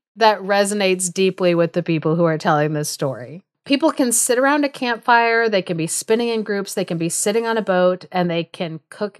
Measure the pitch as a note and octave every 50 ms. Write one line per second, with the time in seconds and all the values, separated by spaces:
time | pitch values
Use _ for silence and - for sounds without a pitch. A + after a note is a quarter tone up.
0 | _ _ _ G#3 A3+ A3 G#3 F#3 F#3+ F#3 G3+ G3+ G#3 G3 G#3 G#3 G3 F#3+ F#3 F#3
1 | F#3 F3+ E3 F#3+ F#3+ F#3 F3+ - F#3+ F3 F3 E3+ E3+ E3 - F3 E3 - E3 D#3
2 | - D#3+ D#3 E3+ E3+ E3 D#3+ D3+ - G3 D#3 D3 D3+ D3+ D3+ D3 D3 - - -
3 | D#3 C#3 B2+ G#2+ B2 A#2 D3 F#3 - _ _ _ _ - C#4 C4 E4 D#4 C#4+ -
4 | C#4 A#3+ A3+ - - - A#3 A#3 C4+ C#4 D4 D4+ C#4+ C#4 - - C4 A#3+ A#3 A3
5 | - - A#3+ A#3 A#3 A#3 A3+ A3+ A#3 A3+ G#3 F#3+ F3+ - F3 E3 D#3+ D#3+ - -
6 | - - A3 A#3 A#3+ A#3 A#3 A3 G#3 G#3+ G3+ G3+ G3 G3 - G#3 F#3 - F3+ E3
7 | E3 E3 - - - G#3 G#3 A#3 A#3 A3+ A3+ A3+ G#3+ - F#3 F3+ F3+ F3+ F3+ F#3
8 | - - - F#3 F3 F3 E3 E3+ E3 - - - F#3 D#3+ D#3+ D#3 - _ - -
9 | G#3 G#3 -